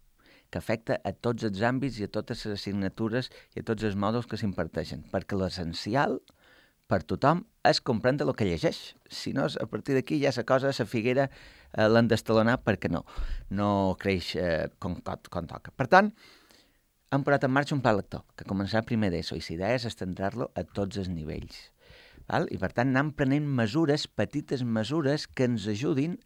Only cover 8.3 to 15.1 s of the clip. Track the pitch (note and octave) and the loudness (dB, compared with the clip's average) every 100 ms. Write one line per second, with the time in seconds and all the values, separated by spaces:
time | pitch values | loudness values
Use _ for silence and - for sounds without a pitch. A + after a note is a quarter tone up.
8.3 | - G2+ E2 E3 - - - _ - - | 2 0 2 0 -2 -12 -20 _ -10 -6
9.3 | A2 D3+ D3 A2+ A2 - C3 B2+ D#3 C#3 | -2 -2 -2 -6 -6 0 0 2 0 0
10.3 | B2 A2+ C3 C3+ C3+ A#2 A#2+ A2+ B2+ C3+ | 0 2 2 2 0 -2 0 2 2 0
11.3 | - - - - - G#2+ A2+ A#2 A2 - | -2 -20 -20 -12 2 6 6 6 2 4
12.3 | A2 A2 B2+ - G2 - E2+ - - - | 4 4 2 2 0 0 -2 -4 -6 -4
13.3 | - - G2 G2+ G2+ F#2+ F2+ G2+ F#2 - | -4 -4 -2 2 2 2 0 0 0 0
14.3 | D#2+ F2 D#2+ D#2 - F2+ F2 - | -2 0 0 -2 -6 -6 -6 -6